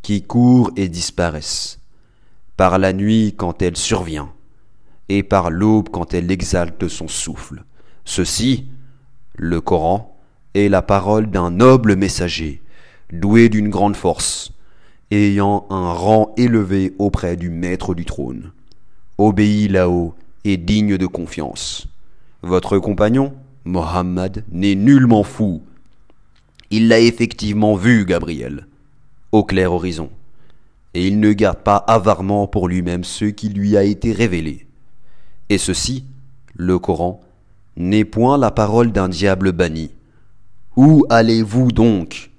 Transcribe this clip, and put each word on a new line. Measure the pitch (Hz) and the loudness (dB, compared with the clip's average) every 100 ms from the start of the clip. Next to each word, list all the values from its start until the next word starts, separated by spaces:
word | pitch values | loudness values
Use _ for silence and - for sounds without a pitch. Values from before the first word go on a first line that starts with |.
qui | - 101 | -2 -4
courent | - 120 123 127 107 - | 0 2 6 6 4 -2
et | 95 | -4
disparaissent, | 85 - - 85 76 - - - - - - _ _ - - - - | -4 -8 -4 -4 -4 -8 -8 -10 -14 -20 -20 _ _ -20 -20 -12 2
par | 92 92 | 2 4
la | 95 | 2
nuit | 95 104 110 107 | 0 2 2 2
quand | - 90 85 | -2 -6 -2
elle | 90 82 | -2 -2
survient, | - 107 85 76 73 - - - - - - - - | -4 -4 -4 -8 -10 -16 -20 -20 -20 -20 -20 -20 -4
et | 98 | -2
par | 92 101 85 | 2 0 0
l'aube | 82 107 110 90 | 0 2 2 0
quand | 87 85 | -8 -4
elle | 87 87 | -4 -2
exalte | 95 - 90 85 - 85 | -4 -2 -2 -2 -4 -6
son | - 80 | -6 -10
souffle. | - - - - 67 - - - - | -8 -10 -12 -14 -18 -18 -20 -18 -16
Ceci, | - - 87 - 120 127 - - - - - - - - | -8 -4 -2 0 0 0 -4 -12 -14 -20 -20 -20 -16 -8
le | 82 85 | -4 -4
Coran, | - 87 80 101 110 - - _ - | 0 0 2 -2 -4 -18 -20 _ -4
est | - 101 | 0 4
la | 92 | 2
parole | - 196 95 107 107 | 2 0 2 0 0
d'un | 95 87 | -2 -2
noble | 87 127 131 110 95 | 6 6 8 4 2
messager, | 95 - 87 - 80 69 - - - - - | 0 -2 -4 -4 -8 -10 -14 -18 -20 -20 -14
doué | 85 98 113 117 | -4 4 6 6
d'une | 107 104 | 4 0
grande | 95 101 98 | 0 0 0
force, | 90 - - - - - - - - - - | -2 -2 -4 -6 -12 -16 -18 -20 -20 -20 -2
ayant | 104 104 98 101 101 101 | 2 2 2 2 0 -2
un | 95 90 | -4 -4
rang | 85 95 110 107 - | -2 4 4 2 0
élevé | 123 113 92 98 92 - | 2 2 2 0 -2 0
auprès | 101 95 90 87 | -2 0 -4 -4
du | 87 | -6
maître | 82 87 92 - | -6 -4 -4 -4
du | 85 | -6
trône. | - - 64 58 87 - - - - - - - | -6 -8 -8 -10 -14 -20 -20 -18 -16 -16 -12 2
Obéis | 104 98 104 104 104 | 2 4 2 2 2
là-haut | 95 90 87 82 - - - | 2 2 2 -2 -8 -16 -8
et | 104 92 | -2 -2
digne | 82 107 104 95 | 0 0 2 0
de | 92 | -2
confiance. | 87 82 - 71 - - - - - - - - - | -4 -8 -8 -8 -8 -10 -10 -12 -14 -16 -16 -20 -12
Votre | 87 92 - 101 | -2 0 2 0
compagnon, | 107 98 107 131 139 139 - - | 0 0 2 2 0 -6 -20 -16
Mohammed, | 82 90 80 90 90 90 92 101 104 | -6 -4 -2 -2 -2 -2 -4 -6 -8
n'est | 87 98 98 | -2 0 2
nullement | 113 139 123 110 | 4 6 6 4
fou. | 98 - 104 80 - - - - - - _ _ _ _ - | 2 -2 -2 -2 -10 -20 -20 -20 -20 -20 _ _ _ _ -4
Il | 107 113 | 2 6
l'a | 113 | 6
effectivement | 117 117 117 - 107 104 107 | 6 4 -4 -2 -4 0 2
vu, | 101 110 117 | 2 4 4
Gabriel, | 90 87 85 76 60 71 - _ _ - - - - | 4 -2 -2 -8 -8 -12 -16 _ _ -20 -20 -20 0
au | 110 | 0
clair | 98 95 90 | 2 0 0
horizon, | 87 90 80 76 - - - - - - _ - | 0 -4 -8 -10 -12 -16 -16 -18 -20 -20 _ -10
et | 87 92 | -4 0
il | 104 | 2
ne | 107 | 2
garde | 104 104 82 | 4 0 0
pas | - 101 | 0 2
avarement | - 113 98 95 95 104 98 | 4 2 2 0 0 -2 -2
pour | 107 90 | -2 -2
lui-même | 90 87 87 | -2 -2 -4
ce | 90 - | -6 -4
qui | 107 104 107 | -4 -4 -6
lui | 98 101 104 | -2 2 2
a | |
été | 101 98 113 | 2 0 -2
révélé. | 101 113 87 78 71 - _ - - - - - - - | 0 0 0 -4 -10 -16 _ -18 -16 -14 -12 -12 -12 -4
Et | 101 | -2
ceci, | - 90 - 131 - - - - - | -2 -4 -4 -6 -8 -18 -18 -20 -20
le | - 90 90 | -6 0 0
Coran, | - 80 87 95 - _ _ - - - | 0 -2 -2 -6 -18 _ _ -20 -20 -6
n'est | 87 107 | 0 2
point | 104 110 120 143 | 0 2 2 4
la | 117 | 2
parole | 110 104 113 120 | 2 2 2 2
d'un | 101 92 | 0 -2
diable | 82 98 92 95 | 0 0 2 0
banni. | 87 85 80 78 - _ _ - - - - - - | 0 -2 -2 -8 -14 _ _ -20 -20 -18 -16 -6 6
Où | 143 156 - | 8 8 6
allez-vous | 117 113 113 107 117 123 | 4 4 2 2 2 2
donc ? | 110 113 101 78 - - | 4 4 2 -4 -12 -18